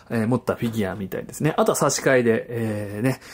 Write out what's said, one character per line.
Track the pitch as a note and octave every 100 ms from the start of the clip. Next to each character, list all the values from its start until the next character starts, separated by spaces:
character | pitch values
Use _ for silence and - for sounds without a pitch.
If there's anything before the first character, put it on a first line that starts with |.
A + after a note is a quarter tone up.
| -
え | A#2
ー、 | A2
持 | B2
っ |
た | -
フ | F#2 A#2+
ィ |
ギ | A2+
ュ | G2
ア |
み | F#2 F#2+
た | -
い |
で | -
す | -
ね。 | D3 -
あ |
と | -
は | D3+
差 | D3+
し | -
替 | - C3
え |
で、 | A#2 A2+ -
え | A#2+ A2+ G#2 G2+ G#2
ー、 |
ね、 | B2+ B2 -